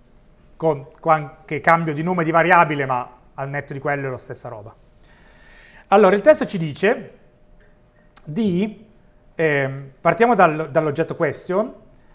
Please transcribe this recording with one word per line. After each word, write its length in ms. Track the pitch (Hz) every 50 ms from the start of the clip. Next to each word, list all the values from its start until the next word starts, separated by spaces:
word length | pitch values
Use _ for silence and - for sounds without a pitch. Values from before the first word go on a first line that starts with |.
| _ _ _ _ _ _ _ _ _ - _
con 320 | - 160 160 151 139 135 - - -
qualche 600 | - 165 156 156 147 139 - - - - 156 143
cambio 320 | 143 170 165 170 165 160 147
di 100 | 143 160
nome 220 | 180 185 175 165
di 60 | 156
variabile, 560 | 160 170 180 170 185 170 170 151 151 143 139
ma 300 | 131 131 123 127 - - - _ _ -
al 160 | - 139 139
netto 240 | 139 143 139 - 147
di 40 | 135
quello 280 | 135 147 143 143 139
è 40 | 135
la 60 | 127
stessa 320 | 117 - - 127 - - 123
roba. 260 | 120 107 101 107 - _ _ _ _ _ _ _ _ _ _ - _ - - - - - - - - - - -
Allora, 260 | 196 208 208 185 190
il 80 | 208 202
testo 240 | 302 302 302 254
ci 100 | - -
dice 600 | 185 165 151 135 - - 202 262 262 190 - - - _ _ _ _ _ _ - _ _ _ _ _ _ _ _ _ _ _ _ - -
di, 600 | 151 147 190 226 202 175 175 208 220 - - - _ _ _ _ _ _ _ _ _ _
ehm, 560 | - 165 156 147 143 135 131 135 139 139 135 - _
partiamo 340 | - 170 165 165 226 240 240
dal, 360 | 190 185 165 151 156 160 147
dall'oggetto 440 | 131 160 160 151 139 156 160 151 160
question, 600 | - 170 143 131 - - - 180 196 226 262 - - - - - _ _ _ _